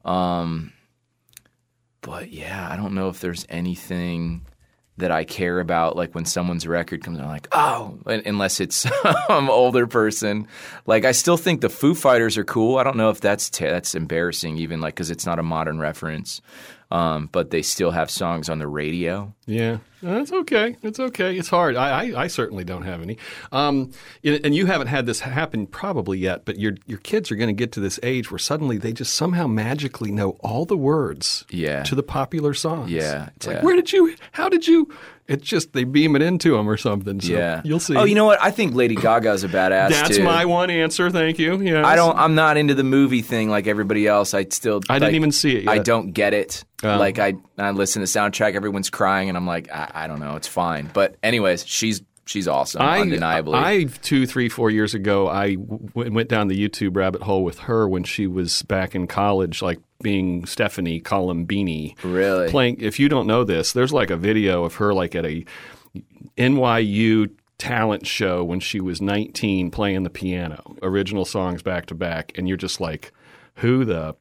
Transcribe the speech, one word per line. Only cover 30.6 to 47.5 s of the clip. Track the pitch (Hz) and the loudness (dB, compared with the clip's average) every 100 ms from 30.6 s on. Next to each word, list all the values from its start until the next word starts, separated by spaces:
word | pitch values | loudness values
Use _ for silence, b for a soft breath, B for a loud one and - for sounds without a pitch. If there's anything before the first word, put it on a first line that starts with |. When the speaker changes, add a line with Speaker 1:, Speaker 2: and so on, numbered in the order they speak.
Speaker 2:
the | 175 190 | -2 0
words | 135 156 127 71 - - - | 2 2 -2 -4 -4 -4 -6
Speaker 1:
Yeah. | 90 76 71 | -4 -2 -2
Speaker 2:
to | 71 | -2
the | 131 | -4
popular | 139 139 131 165 147 | -4 -6 -4 -2 -2
songs. | 139 160 165 117 | -2 -4 -6 -4
Speaker 1:
Yeah, | 82 76 73 - _ | -2 -2 -4 -8 _
Speaker 2:
It's | - | -8
like, | - | 0
Speaker 1:
yeah. | |
Speaker 2:
"Where | 330 359 | 4 4
did | 339 | 4
you, | 392 330 330 B | 4 4 2 B
how | - 370 | -6 2
did | 349 330 | 2 6
you," | 330 294 B B B - | 6 6 B B B -4
it's | 139 - | -4 0
just | 185 - | -2 0
they | 135 | -2
beam | 127 143 156 139 | 2 4 6 4
it | |
into | 165 180 170 117 | 4 4 4 4
'em | 107 | 4
or | 107 | 0
something. | 113 101 98 98 | 0 -2 -2 -4
So | 87 | 0
Speaker 1:
Yeah. | 87 85 80 | 2 2 0
Speaker 2:
you'll | 151 160 | -2 -2
see. | - | 2
Speaker 1:
Oh, | 151 | 4
you | 208 | 6
know | 208 | 6
what? | 214 202 | 6 6
I | 196 | 4
think | - 185 | 2 0
Lady | 120 120 | 2 2
Gaga's | 101 113 117 110 101 | 4 4 4 4 2
a | 95 | 0
badass, | 92 92 95 98 | 2 4 4 4
Speaker 2:
That's | - - 202 | 4 4 4
Speaker 1:
too. | |
Speaker 2:
my | 180 170 175 | 4 4 2
one | 175 180 | 2 2
answer. | 170 160 - 175 | 2 0 2 2
Thank | 170 160 160 | 2 0 2
you. | 151 190 | 0 0
Yes. | 190 156 | 2 4
Speaker 1:
I | 139 | 6
don't, | 165 165 - | 6 6 6
I'm | 160 | 4
not | 156 156 151 | 6 6 4
into | 147 | 4
the | 139 | 4
movie | 131 135 139 123 | 4 4 6 2
thing | 110 120 110 | 0 -2 2
like | 104 101 | 2 2
everybody | 104 98 107 107 | 0 2 2 4
else. | 104 98 | 4 4
I | 101 95 | 0 -2
still, | - 117 104 95 | -2 0 0 2
Speaker 2:
I | |
didn't | 135 - | 2 4
Speaker 1:
like, | 160 | 4
Speaker 2:
even | 156 | 2
see | 143 151 120 | 2 2 2
it | 98 | 2
Speaker 1:
I | |
Speaker 2:
yet. | 107 | 2
Speaker 1:
don't | 104 117 92 | 4 2 0
get | 87 101 | 2 2
it. | 104 95 - - - | 2 0 -8 -14 -4
Speaker 2:
Oh. | 107 101 | 0 4
Speaker 1:
Like, | 101 110 | 2 4
I, | 101 95 _ | 0 0 _